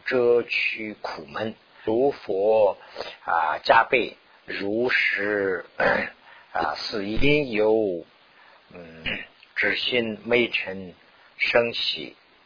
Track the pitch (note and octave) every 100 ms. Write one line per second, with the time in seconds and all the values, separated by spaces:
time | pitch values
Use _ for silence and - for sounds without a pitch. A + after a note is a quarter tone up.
0 | - B2+ A#2+ A#2+ A#2 - - - G#2+ G#2
1 | - - D#2+ - A2+ - _ - - A2+
2 | C#3 - - F#2+ G#2 A2 G2+ F2 - D#2+
3 | D#2 - - E2+ D#2+ D#2 - A2+ - B2+
4 | F#2+ - _ _ - - G2 A2 B2 -
5 | - G2 G2+ G#2 G2 F2+ - - - -
6 | - - - - - F#2 D#2 D2+ - A2
7 | G2 A2 C#3+ D3 C#3 G#2 G#2+ A2 G#2 F2
8 | - _ _ _ - - _ F2+ E2 D#2+
9 | D#2+ - - _ - - G#2 G2 - B2+
10 | A2+ G#2 A2+ A#2+ A#2 - - F#2+ F2+ -
11 | _ _ - - - B2 A#2 A2 - E2
12 | C2 - _ _